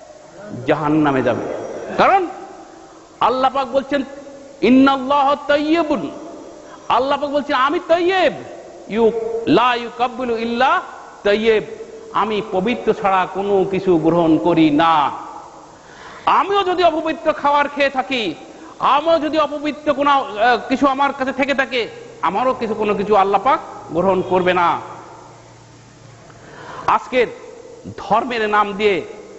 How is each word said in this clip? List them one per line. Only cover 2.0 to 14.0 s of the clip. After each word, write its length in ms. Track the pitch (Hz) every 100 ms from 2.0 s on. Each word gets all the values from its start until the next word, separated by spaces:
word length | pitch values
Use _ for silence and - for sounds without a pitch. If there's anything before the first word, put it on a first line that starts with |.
| 240 392 330 - - - - - - - - -
আল্লাহ 300 | 202 262 262
পাক 120 | 269 254
বলছেন, 360 | 269 - 285 - - - - - -
"ইন্নাল্লাহ 760 | 220 262 269 269 254 285 269 285 277
তাইয়্যিবুন", 640 | 294 302 339 311 247 139 - - - - - - - -
আল্লাহ 320 | 220 269 277
পাক 100 | 294
বলছেন, 260 | 285 285 262
"আমি 220 | 277 349 349
তাইয়্যিব, 440 | 339 349 381 311 180 - - - - -
ইউ-, 240 | 208 226 226 - - -
লা 280 | 180 247
ইউকাব্বিলু 640 | 240 233 - 247 233 247 226
ইল্লা 440 | 233 233 269 349 - - - -
তাইয়্যিব", 400 | 202 208 226 214 - - - - -
আমি 300 | - 214 208 -
পবিত্র 400 | 190 208 226 226
ছাড়া 340 | - 196 190 180
কোনো 300 | 185 202 196
কিছু 340 | 185 185 185
গ্রহণ 400 | 170